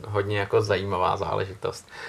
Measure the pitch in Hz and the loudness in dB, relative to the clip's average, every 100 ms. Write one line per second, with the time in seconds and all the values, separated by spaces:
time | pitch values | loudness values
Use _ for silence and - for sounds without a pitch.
0 | - 101 98 104 98 113 104 92 98 90 | -2 0 2 0 2 4 4 2 2 2
1 | 92 95 95 101 95 92 92 - - - | 2 2 0 -2 -2 -4 -6 -6 -14 -14